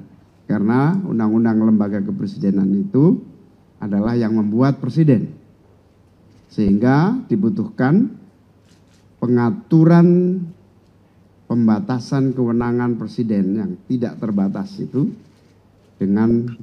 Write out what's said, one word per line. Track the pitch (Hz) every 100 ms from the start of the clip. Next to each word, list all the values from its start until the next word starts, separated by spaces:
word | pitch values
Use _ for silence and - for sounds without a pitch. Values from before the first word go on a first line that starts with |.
| - - _ _ -
karena | 104 101 123 147 196
undang-undang | 185 113 110 110 117 110
lembaga | 110 104 101 101
kepresidenan | 101 98 101 - 98 98 95 98
itu | 98 131 160 - - - - _ _ _
adalah | 107 101 110 120
yang | 110 113
membuat | 104 110 135 135
presiden. | 135 143 156 110 - - - _ _ _ _ _ _ _ _ _ _
Sehingga | - 101 104 123 139 185 254 -
dibutuhkan | 110 110 104 101 - 127 190 269 - - _ _ _ _ _ _ _ _ _
pengaturan | 120 123 120 98 - 165 165 170 175 175 180 185 170 - _ _ _ _ _ _ _ _ -
pembatasan | 120 113 107 101 123 - 139 131 127
kewenangan | 117 117 120 120 123 113
presiden | 110 - 113 104 95 107
yang | 95 90 -
tidak | 127 120 -
terbatas | 110 101 98 101 98 -
itu | - 127 190 - - _ _ _ _ _ _ -
dengan | 98 101 113 117 120 117